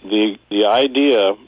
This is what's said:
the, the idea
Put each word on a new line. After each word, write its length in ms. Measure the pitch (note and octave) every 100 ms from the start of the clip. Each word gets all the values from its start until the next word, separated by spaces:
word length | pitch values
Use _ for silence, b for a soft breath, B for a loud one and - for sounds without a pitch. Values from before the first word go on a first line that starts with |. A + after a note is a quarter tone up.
the, 340 | F#2+ G#2+ G#2+ G2 -
the 160 | G#2 G#2
idea 680 | A#2 C#3 C3 C#3+ A#2+ G2 G#2